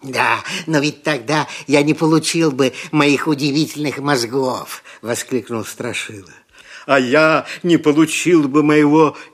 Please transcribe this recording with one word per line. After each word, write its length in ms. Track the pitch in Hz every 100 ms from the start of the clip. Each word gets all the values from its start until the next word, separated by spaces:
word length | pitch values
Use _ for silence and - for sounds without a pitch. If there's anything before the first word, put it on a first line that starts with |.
«Да, 420 | 135 123 123 113 - 185 160
но 120 | 151
ведь 260 | 147 -
тогда 440 | 156 143 113 151 135 - -
я 160 | 143
не 120 | 147
получил 580 | 147 156 160 - 165 160
бы 220 | 131 131 - -
моих 340 | 151 147 139 160
удивительных 680 | 139 147 143 139 147 151 139
мозгов», 880 | 143 135 113 135 127 110 - - - -
воскликнул 640 | 110 120 - 127 - 117
Страшила. 720 | 107 - 120 104 - 104 92 - _ _ - -
«А 160 | - 135
я 460 | 123 147 156 151 - -
не 140 | 175 160
получил 680 | 151 147 156 - 165 170 143
бы 160 | 147
моего 540 | 151 151 147 156 151 - -